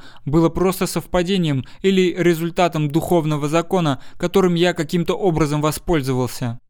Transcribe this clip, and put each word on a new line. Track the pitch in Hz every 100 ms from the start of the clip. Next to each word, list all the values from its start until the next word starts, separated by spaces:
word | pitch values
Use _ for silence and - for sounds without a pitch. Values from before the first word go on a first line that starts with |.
| - - 139
было | 160 165
просто | 165 180 180 185
совпадением | 175 - 180 175 196 160 135 - -
или | 196 190 180 185
результатом | 175 165 170 175 175 165 151
духовного | 156 - 175 156 151 147
закона, | 165 170 190 160 131 - -
которым | 175 196 185 170
я | 175
каким-то | 170 156 180 165
образом | 185 190 160 151 151
воспользовался? | 151 147 - 165 135 127 120 - 123 117 -